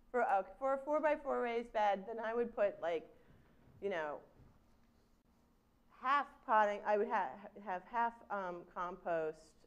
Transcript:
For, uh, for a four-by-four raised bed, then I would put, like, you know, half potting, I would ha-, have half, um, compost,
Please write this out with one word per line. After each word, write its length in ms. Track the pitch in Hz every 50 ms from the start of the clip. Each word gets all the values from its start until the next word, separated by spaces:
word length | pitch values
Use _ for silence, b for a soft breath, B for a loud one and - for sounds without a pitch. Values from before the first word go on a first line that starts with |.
| _ -
For, 120 | - 247 240
uh, 200 | - 196 196 190 - - -
for 140 | 269 269 269
a 40 | 269
four-by-four 600 | 269 311 294 311 311 302 294 294 294 277 254 247
raised 300 | 247 240 233 233 240 240
bed, 340 | - 220 214 208 202 196 196 233
then 120 | 226 226
I 140 | 233 220 226
would 200 | 240 240 220 -
put, 280 | - 208 202 160 -
like, 280 | - 165 175 160 - - - B B B B B B B B B B B - -
you 80 | - 196
know, 300 | 190 165 156 151 143 - - - _ - - - - _ _ _ _ _ _ _ _ _ _ _ _ _ _ _ _ _ _ _ _ _ _ _ _ _ _ _ - -
half 260 | 240 254 277 285 269 - - - -
potting, 360 | - 233 214 214 208 208 208 -
I 120 | - 214 208
would 100 | 208 233
ha-, 240 | 247 214 185 - - 202 202 208 - - 202
have 180 | 214 185 180 185
half, 280 | - 247 233 233 233 226 233 - -
um, 360 | - 202 190 180 175 175 180 - -
compost, 800 | 196 180 175 185 185 - 185 170 165 160 156 160 160 - - - _ -